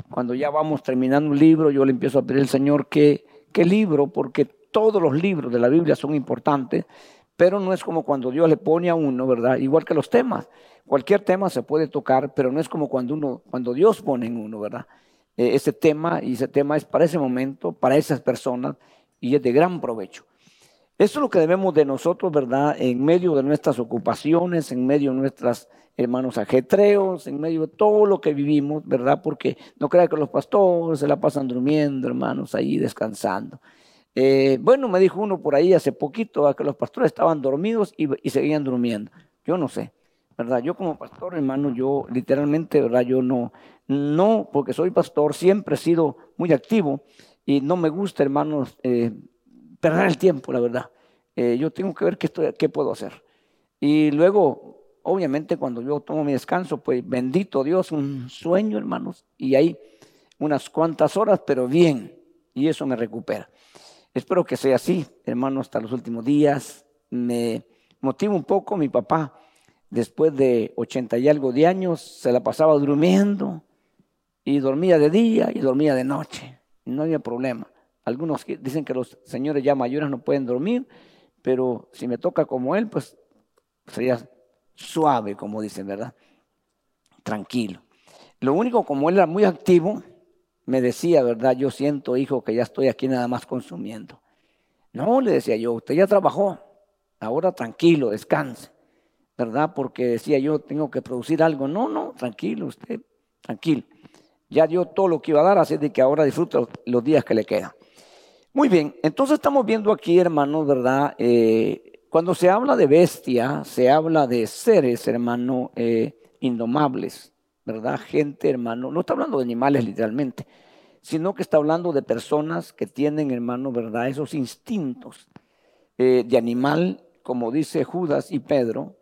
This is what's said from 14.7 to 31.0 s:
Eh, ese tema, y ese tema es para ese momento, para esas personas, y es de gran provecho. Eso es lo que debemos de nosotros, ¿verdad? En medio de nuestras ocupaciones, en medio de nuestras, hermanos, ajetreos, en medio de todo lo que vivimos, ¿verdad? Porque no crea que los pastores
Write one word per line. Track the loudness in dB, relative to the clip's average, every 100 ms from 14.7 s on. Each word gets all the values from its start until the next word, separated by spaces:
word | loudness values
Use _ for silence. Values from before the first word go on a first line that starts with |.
| -10 -14 _ _ _ _ -2
Eh, | 0
ese | 2 0
tema, | 0 0 0 -2 -4
y | -4
ese | -4 -2
tema | 0 0 -2
es |
para | -2 2 2
ese | 2
momento, | -2 -2 -6 -6 -8
para | -2 2 2
esas | 2 -2
personas, | -2 -4 -4 -4 -6 -8 _ _ _ _
y | 0 0
es |
de | 2
gran | 4 2 0
provecho. | -6 -8 -10 -16 _ _ _ _ _ _ _ 0
Eso | 0 2
es |
lo | 0
que | 2
debemos | 2 2 2 2
de | 2
nosotros, | 2 -2 -2 -2
¿verdad? | -2 0 0 0 0
En | -2 0 2
medio | 2 2 0
de |
nuestras | 2 0 0 -2
ocupaciones, | -2 -4 -2 -2 0 0 0 -2 -4
en | -4 0
medio | 0 0
de | -2
nuestras, | -4 -2 -4 -4 -6 _ _ -4
hermanos, | -2 -2 -4 -4
ajetreos, | 0 0 2 4 4 4 0 -4 -8
en | -8
medio | -4 -4
de | -4
todo | 0 2 4 4
lo | 4
que | 0
vivimos, | -2 2 2 0 -4 -4
¿verdad? | -2 0 0
Porque | -2 -4 -4 -6 -10 -6
no | 2
crea | 4 4
que | 2
los | -2
pastores | -4 0 2 4 2 0 -2